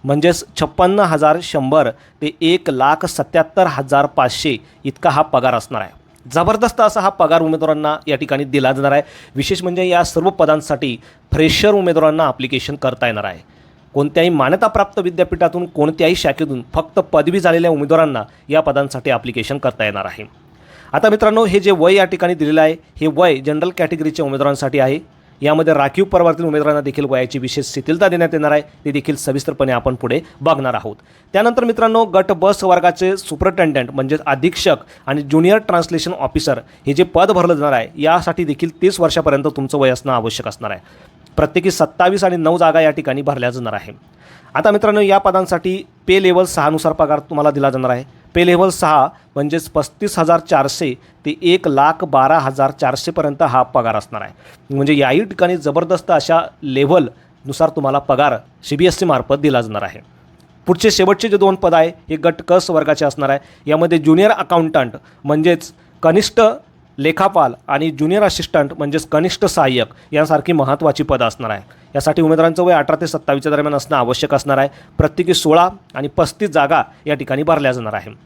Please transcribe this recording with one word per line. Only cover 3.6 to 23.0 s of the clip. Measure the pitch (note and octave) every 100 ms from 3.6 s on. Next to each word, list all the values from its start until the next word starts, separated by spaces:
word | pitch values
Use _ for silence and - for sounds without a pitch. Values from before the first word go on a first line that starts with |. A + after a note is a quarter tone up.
| F3+
हजार | C3+ C3+ C#3 C#3+
पाचशे | - B2+ - D#3 A#2+ - _
इतका | C#3 - E3+
हा | C#3+
पगार | D#3 C3 B2+
असणार | A#2+ - A#2
आहे. | F#2+ - _ _ B2+
जबरदस्त | C#3+ F3 G#3+ A#3 A#3
असा | G#3+ G#3+
हा | F#3+
पगार | - D#3+ E3
उमेदवारांना | D#3+ D#3+ D#3 D3+ D3+ D3+ -
या | C3+
ठिकाणी | D3 C#3
दिला | C#3 C3+ C3
जाणार | C3+ C#3
आहे. | C#3+ C#3+ - - C3
विशेष | - F3+
म्हणजे | F3+ F3 F#3
या | F3
सर्व | E3+ E3 F3+
पदांसाठी | F#3+ D#3 D3+ D3 C#3 D3 A#2 - _ _
फ्रेशर | - E3 - G#3
उमेदवारांना | G3+ F3+ D#3+ D#3 D#3 D3+
ॲप्लिकेशन | - B2+ C3 - D3
करता | C3 B2 A#2+
येणार | G#2
आहे. | G2+ E2+ _ _ _ _ _
कोणत्याही | C#3 D3 E3 E3+
मान्यताप्राप्त | D#3+ C3 F#3 A3 G#3 G3 -
विद्यापीठातून, | F3+ E3+ F3+ E3 E3+ F3 F3
कोणत्याही | - D3 D#3+ E3 F3
शाखेतून | D3+ C3+ D3+ C3 A2+
फक्त | D#3+ D#3+ -
पदवी | F3+ D#3 D3 F#3+
झालेल्या | F3 E3 E3+
उमेदवारांना | D3+ C#3+ D#3+ D#3 B2 G#2 _ -
या | D#3
पदांसाठी | D#3 C#3 C#3 C3 C3+
ॲप्लिकेशन | A#2+ B2 A#2 A2 C#3
करता | C3 -
येणार | G#2+ G2+ F#2+
आहे. | - G#2+ _ _ _ - - -
आता | - A3
मित्रांनो, | G#3+ G#3+ A3 A3
हे | G3
जे | F#3+
वय | F3+ E3+
या | G3 F#3
ठिकाणी | F#3 F3 E3+
दिलेलं | D3+ D#3
आहे, | D#3 D#3+ _ -